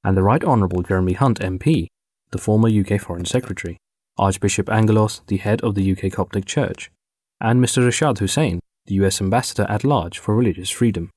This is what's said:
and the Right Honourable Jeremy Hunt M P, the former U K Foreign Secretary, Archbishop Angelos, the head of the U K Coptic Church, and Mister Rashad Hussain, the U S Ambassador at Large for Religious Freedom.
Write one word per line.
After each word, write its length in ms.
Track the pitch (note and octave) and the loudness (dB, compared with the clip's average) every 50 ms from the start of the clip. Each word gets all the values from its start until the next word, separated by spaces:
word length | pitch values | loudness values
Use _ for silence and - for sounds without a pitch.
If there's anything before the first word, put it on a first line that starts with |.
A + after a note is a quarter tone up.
| - | 0
and 140 | F#2+ F#2+ | 2 2
the 60 | F#2+ F#2 | 4 4
Right 200 | G2+ A#2+ D3+ - | 4 2 2 2
Honourable 380 | F#3+ C3+ A2+ G2 F2+ - F2+ | 2 2 2 2 0 0 -4
Jeremy 320 | E2+ - G2 F#2 F#2 F#2 F2+ | -2 0 0 0 2 0 0
Hunt 280 | - C#3 C3 A2 - | 2 2 2 2 0
M 160 | G2 F#2+ F#2 | -2 -6 -6
P, 300 | F#2 - D3 E3 C#3 E2 - _ _ _ _ _ _ _ _ | -2 0 0 0 0 -2 -6 _ _ _ _ _ _ _ _
the 60 | - | -10
former 300 | - - - G#2+ A2 A2+ | -6 -2 2 2 4 4
U 160 | A2+ A2 G#2 F#2+ | 4 4 2 2
K 140 | - G#2 | 0 -2
Foreign 260 | F#2+ - - F2 F2 F2 | -4 -2 -6 -8 -8 -6
Secretary, 540 | - - B2+ B2+ - F#2+ - - - E2+ - _ _ _ _ _ _ _ | -2 -2 -2 -2 -4 -10 -8 -8 -12 -12 -12 _ _ _ _ _ _ _
Archbishop 520 | - G2 G2 F#2+ - - G2+ - - G2 - | 0 0 0 0 0 -2 -2 0 -2 -2 0
Angelos, 520 | A2 A2 A2 G#2+ G#2+ A2 G#2+ G#2+ - - _ | 2 2 4 4 4 4 2 2 -2 -8 _
the 100 | - G#2 | -4 -4
head 240 | F#2 - G#2 G#2+ A#2+ | -2 0 0 -2 0
of 140 | - A#2 G#2 | 0 -2 -2
the 80 | G2+ G2 | 0 0
U 120 | F#2+ F#2+ | 0 0
K 140 | - - F#2+ | 0 -2 -4
Coptic 340 | - - F#2 - - G#2 F#2+ | -2 -4 -6 -4 -4 -6 -6
Church, 480 | - - D3+ C3 - - - - - _ _ _ _ _ _ _ _ _ _ | -4 -2 -2 -2 -2 -6 -10 -14 -20 _ _ _ _ _ _ _ _ _ _
and 220 | - A2+ A#2 B2 | 0 2 4 4
Mister 180 | B2+ A#2 - C3 | 2 2 2 2
Rashad 360 | B2 B2 A#2 - D#3+ D3 A#2+ | 2 2 2 2 0 0 0
Hussain, 420 | G2 G2+ F#2+ - C#3+ D#3+ B2 F2 F2 - _ _ _ _ | 0 -2 -2 0 0 0 0 -2 -4 -8 _ _ _ _
the 80 | - G2 | -4 0
U 100 | F#2+ G2 | 2 2
S 160 | F#2+ - - | 2 0 0
Ambassador 440 | G2 F#2+ F#2+ F#2 F#2 - - - G#2 F#2+ | -2 0 0 0 -2 -2 -4 -4 -2 -2
at 160 | G#2 G#2 - | -2 -2 0
Large 340 | C3+ D3 A#2 E2 E2+ - - | 0 0 0 -2 -4 -10 -8
for 160 | - - G#2 | -4 0 0
Religious 340 | A2+ B2 G#2+ E2 F2+ F2+ - | 2 2 0 0 -2 -6 -10
Freedom. 420 | - - B2 A2+ G2 F2 E2+ - _ | -2 0 0 0 0 -2 -8 -10 _